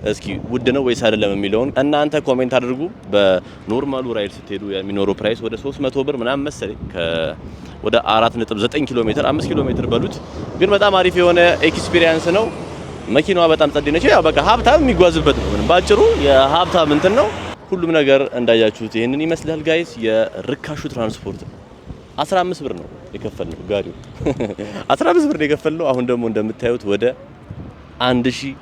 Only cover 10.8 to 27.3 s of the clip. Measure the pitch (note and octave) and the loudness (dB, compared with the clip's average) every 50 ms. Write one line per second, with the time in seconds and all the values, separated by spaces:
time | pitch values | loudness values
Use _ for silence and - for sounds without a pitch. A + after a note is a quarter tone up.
10.8 | G3+ G3+ F#3+ F#3 F#3 F3+ E3+ F#3 F3 F3 F3 F3 E3+ F3 E3+ - C#3+ D#3+ D#3+ - | 4 4 4 4 2 2 2 4 4 4 6 6 6 6 6 4 2 0 0 0
11.8 | - - - F3 E3+ E3 D#3+ D#3+ D#3 E3+ E3+ G3+ A3 - - - - - - - | -6 0 2 4 4 4 2 2 0 0 0 0 0 -2 -4 -10 -12 -12 -12 -14
12.8 | - - - - - - G2+ C3+ D#3 - F#3+ F3 E3+ E3 D#3 D#3 D#3 D3 - D3+ | -14 -14 -14 -14 -8 0 0 0 2 2 2 4 4 4 4 4 4 2 2 0
13.8 | C#3+ D3 D3 E3+ F3+ C#4+ D#4 A3 E3 D#3+ D#3 D3 C#3+ F#3 A3 B3 - A#3 C4+ E4 | 0 2 0 2 4 6 4 6 4 4 2 2 4 4 2 4 4 4 4 6
14.8 | D4+ C4 A3 E3 F3+ F3 E3 E3 D3 D3+ C3+ - - - G#2 G#2 G#2 A2+ E3 F3+ | 4 4 4 6 6 6 6 4 4 4 2 2 0 -2 -2 -2 2 4 4 4
15.8 | F3+ - G#3 G#3 G#4 A4+ A#4 - D3 C#3+ C#3 C3+ C3+ C3+ D3 E3+ F3+ E3 F#3 F3+ | 4 4 4 6 6 4 4 4 4 4 6 6 6 6 4 2 0 2 2 2
16.8 | D#3+ D3 D3 D3+ D#3 F#3 G3+ B3+ D4+ G#4+ - - - - - - - - - F#3 | 2 4 2 2 2 2 4 4 2 0 -2 -8 -12 -12 -14 -14 -8 -8 -6 -4
17.8 | E3+ E3 E3 D#3+ D3 C3+ C3+ C3+ C#3 - - B2 B2 A#2 A#2 A2+ A2+ G#2+ G#2+ - | -2 0 2 2 4 6 4 4 4 0 -2 -2 2 4 4 6 6 4 2 -2
18.8 | A2+ G#2+ - A2 A2+ A#2+ C3 C#3+ D#3 E3 E3 D#3+ - D3+ D#3+ D#3 D#3 D#3 D#3+ E3 | -10 -6 -4 -2 -2 0 -2 -2 -2 -2 -4 -4 -4 -6 -6 -4 -2 -2 -2 -2
19.8 | E3+ E3 - A#2+ A2+ A2 A2 A2 A2+ F#2+ - - F#2 - C3+ - - - D3+ C#3+ | -2 -4 -10 -4 -2 0 2 2 0 0 -4 -10 -6 -6 -8 -6 -6 -12 -10 -8
20.8 | - D3+ - B2 A#2 A2 G#2+ - - G#2 G2 - - - - - - - - - | -10 -10 -6 -4 -4 -4 -6 -8 -10 -10 -10 -10 -12 -16 -18 -18 -20 -20 -20 -20
21.8 | - - - - - - - - D3 - G3 F#3 F3 F3+ F3+ - D3+ B2+ G2+ F2 | -18 -18 -18 -18 -18 -16 -6 -6 -4 0 0 0 0 -2 -4 -6 -8 -10 -8 -10
22.8 | D2+ - - - - - - G2+ - A2 - - F#2+ D#2+ E2 - F2+ F2 G2+ G2+ | -12 -14 -16 -18 -20 -16 -14 -10 -10 -10 -8 -8 -10 -10 -10 -12 -6 -4 -2 -2
23.8 | F#2 F2 E2+ - - - - - - D3+ C3 - A#2+ G2+ G2+ - G#3 G#2+ - - | -2 -4 -10 -16 -18 -20 -14 -6 -4 -4 -2 -2 -4 -6 -6 -8 -10 -10 -10 -12
24.8 | - - C3 - - E4 F4+ F4 D4+ D4 D4+ D#3 D3+ C#3+ D3+ - - D#3+ D#3 E3 | -4 -4 -2 0 0 2 2 2 2 0 0 -2 -2 -2 -2 -2 -2 -6 -4 -2
25.8 | E3 C#3+ C3 B2+ B2 B2 B2 A#2+ A#2 A2+ A2 G#2+ G#2+ A2 A2 - - A#2 A#2+ B2 | -2 -2 0 0 0 -2 -2 -2 -2 -2 -2 -2 -4 -4 -6 -4 -2 -2 -2 -2
26.8 | - G2+ G2+ G2+ A2+ B2 B2+ - - - | -2 -4 -2 0 0 -2 -2 -4 -14 -20